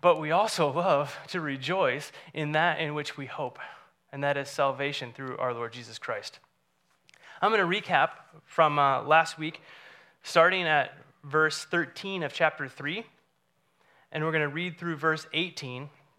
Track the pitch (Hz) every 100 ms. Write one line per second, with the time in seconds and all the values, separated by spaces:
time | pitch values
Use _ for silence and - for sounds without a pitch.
0 | 175 160 151 165 220 - 151 135 180 147
1 | 147 - - 185 151 139 131 285 139 127
2 | 147 - - - 151 156 170 160 156 151
3 | 143 - 135 - 131 - - - - _
4 | _ 139 143 143 135 - 139 131 143 143
5 | 123 117 135 - 127 117 117 117 113 113
6 | - 110 - - _ _ _ _ _ _
7 | _ _ - - 202 220 180 196 - 165
8 | 156 - - 156 _ - 156 147 139 135
9 | 117 156 160 - 156 - - - - -
10 | _ _ - 175 170 185 170 151 135 -
11 | - _ 143 151 156 151 - 175 151 -
12 | 196 190 151 - 160 - 139 - 143 185
13 | 233 _ _ _ _ _ _ _ _ _
14 | _ - 156 156 147 147 180 170 170 156
15 | 160 156 - 151 180 - 135 123 143 _
16 | _